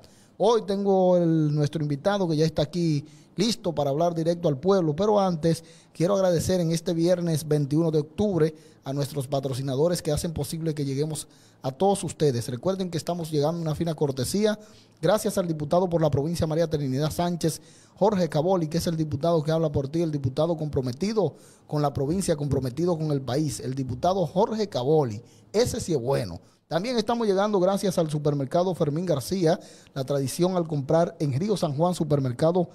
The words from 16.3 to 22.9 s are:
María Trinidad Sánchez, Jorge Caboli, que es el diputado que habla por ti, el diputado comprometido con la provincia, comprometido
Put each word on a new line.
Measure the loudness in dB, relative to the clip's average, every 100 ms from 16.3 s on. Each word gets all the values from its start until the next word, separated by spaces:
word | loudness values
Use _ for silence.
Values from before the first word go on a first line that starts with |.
| -2 0
María | 0 0
Trinidad | 0 -2 0 -2
Sánchez, | 0 -2 0 -2 -2 -12 -20 -20 0
Jorge | 2 2 0
Caboli, | 0 2 2 0
que | -2
es | -2
el | -2
diputado | -2 -2 0 2
que | 2
habla | 0 0
por | 0 -2
ti, | -2
el | -2
diputado | -2 -2 0 0 -2
comprometido | -2 -4 -4 -4 -2 0 0 -2 -20 -20 -6
con | -2
la | 0
provincia, | 0 -2 -2 0 -2
comprometido | 0 -2 -2 -2 0